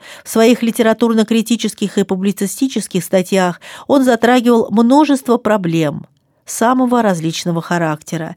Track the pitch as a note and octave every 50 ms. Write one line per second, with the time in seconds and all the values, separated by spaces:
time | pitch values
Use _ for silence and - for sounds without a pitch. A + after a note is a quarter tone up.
0 | - - - - - - - A3 A3+ A3+ B3 G#3+ - A3+ A3+ - A#3 A3 A3 A3
1 | A#3+ A#3 A3+ A3 G#3+ - A3+ A3+ A3 - A#3+ G#3+ - G#3+ - - G#3 F#3 - G#3
2 | G3 - F#3+ F#3 F#3 G3+ G3 - G3+ F#3+ - - C#4 C4 - A3 G3 - - F#3
3 | E3 - F#3+ F#3+ F3+ - F#3+ F#3+ F#3 F3+ E3+ - - - - - - - C4 C#4+
4 | C4 B3+ A#3+ A3+ A#3 A3+ B3 B3+ A3+ A#3+ A#3+ A3+ G3+ - G3 A3 A#3 A#3 C4 C#4+
5 | D#4 C#4+ C#4+ C4+ - - A#3 A#3 - G3+ G#3 G#3+ F#3 E3+ E3 E3 D#3+ D3 C#3+ -
6 | - - _ _ _ _ _ _ _ - - - A3+ A#3 C4 B3+ B3+ A#3+ B3 A#3+
7 | A3+ G#3 F#3 E3 D#3 E3 D#3+ - - F3+ E3+ E3 D#3+ - F3 F3 E3+ D#3 D3+ D3+
8 | - - - D#3+ D#3+ E3 F3